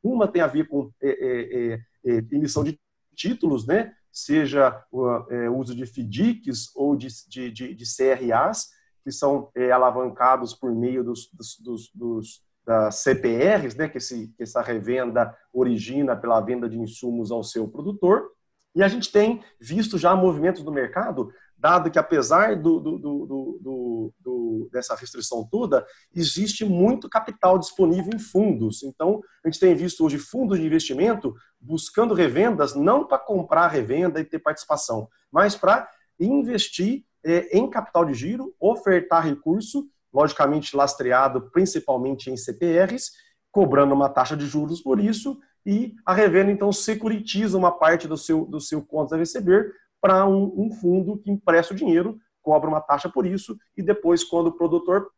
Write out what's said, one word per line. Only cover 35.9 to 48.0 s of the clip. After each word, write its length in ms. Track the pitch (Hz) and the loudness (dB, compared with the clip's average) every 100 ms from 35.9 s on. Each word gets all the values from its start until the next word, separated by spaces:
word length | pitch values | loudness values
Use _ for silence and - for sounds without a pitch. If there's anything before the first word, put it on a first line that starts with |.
| _ _ _ | _ _ _
investir, 840 | 185 285 233 226 - - 190 277 _ _ | 0 0 0 -2 -4 -2 -2 -2 _ _
é, 340 | 160 170 - 190 | 0 0 4 2
em 120 | 247 | 2
capital 380 | 233 214 170 160 | -4 0 0 2
de 80 | |
giro, 400 | 123 143 240 339 - | 0 -6 -6 -8 0
ofertar 640 | 196 226 202 180 175 165 | 0 2 2 2 4 2
recurso, 640 | 160 143 156 190 220 285 285 _ _ | 2 -2 -2 -2 -2 -8 -8 _ _
logicamente 640 | 131 151 - 143 151 147 | 2 2 4 2 2 -2
lastreado 760 | 139 139 - 123 123 135 131 - | 0 0 0 2 4 4 0 -2
principalmente 800 | 170 185 160 - 127 131 135 - | 0 2 0 -2 -2 -2 -6 -8
em 80 | 127 | -10
C 160 | - | -8
P 280 | 170 175 165 190 | -4 0 2 2
Rs, 240 | 247 - - _ _ _ | 0 -10 -14 _ _ _
cobrando 400 | 202 190 143 139 | 2 4 6 6
uma 160 | 139 139 | 4 2
taxa 260 | 139 127 | 2 -2
de 120 | 151 143 | -2 -4
juros 340 | 147 151 170 | -4 -4 -6
por 180 | 135 135 | 0 2
isso, 400 | 208 214 277 269 _ _ | 2 0 -6 -10 _ _
e 300 | 202 208 240 - | -2 -2 -2 -6
a 80 | - | 0
revenda, 380 | 185 208 175 196 | 4 6 6 4
então, 220 | 202 202 | 2 0
securitiza 840 | 202 - 214 220 214 208 190 214 185 | 0 -2 -2 -2 -4 -4 -2 0 2
uma 140 | 180 | 2
parte 380 | 175 160 165 | 4 4 4